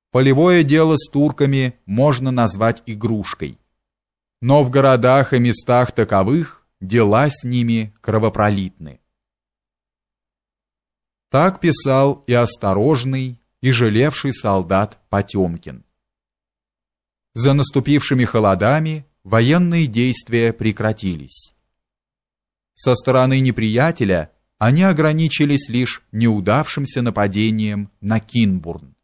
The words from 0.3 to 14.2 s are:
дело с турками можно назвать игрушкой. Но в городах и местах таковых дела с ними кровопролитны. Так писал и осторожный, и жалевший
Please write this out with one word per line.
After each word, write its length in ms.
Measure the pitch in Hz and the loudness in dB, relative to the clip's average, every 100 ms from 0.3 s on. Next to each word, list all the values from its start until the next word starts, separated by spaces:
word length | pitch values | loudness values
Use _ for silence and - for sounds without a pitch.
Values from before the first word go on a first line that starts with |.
| 135 175 180 | 4 4 4
дело 340 | 143 151 160 156 | 4 2 2 0
с 120 | - | -2
турками 680 | 143 147 135 143 135 127 - - | 0 0 0 0 0 -2 -6 -6
можно 460 | 104 143 123 131 | 0 0 0 -2
назвать 520 | 127 113 95 113 113 - | -2 -2 0 -2 -2 -8
игрушкой. 760 | 107 110 110 95 - 76 - _ _ _ _ _ _ _ _ | -6 -4 -4 -6 -10 -12 -14 _ _ _ _ _ _ _ _
Но 220 | 117 143 | 2 2
в 60 | 131 | 2
городах 640 | 131 135 127 123 135 131 | 2 4 4 4 4 2
и 60 | 127 | 2
местах 520 | 120 113 - 123 123 | 0 0 0 0 2
таковых 760 | - 107 101 95 151 160 - _ _ | 0 0 0 0 0 -4 -12 _ _
дела 480 | 92 117 107 110 147 | -4 0 2 2 0
с 140 | - | -2
ними 500 | 123 123 117 113 107 - | -4 -2 0 -2 -4 -10
кровопролитны. 1000 | - 110 110 101 104 101 92 - 76 65 _ _ _ _ _ _ _ _ _ _ _ _ _ _ _ _ _ _ _ _ _ _ _ | -4 0 0 0 0 0 -4 -10 -20 -20 _ _ _ _ _ _ _ _ _ _ _ _ _ _ _ _ _ _ _ _ _ _ _
Так 300 | 131 175 190 | 0 0 0
писал 640 | 175 143 139 135 139 139 - | -2 0 0 2 2 0 -2
и 80 | |
осторожный, 1040 | 120 120 - 101 95 123 143 127 131 127 123 _ _ | 0 0 -2 -2 0 2 0 -2 -4 -6 -10 _ _
и 100 | 127 | 0
жалевший 640 | 123 117 107 139 208 | 2 2 2 0 0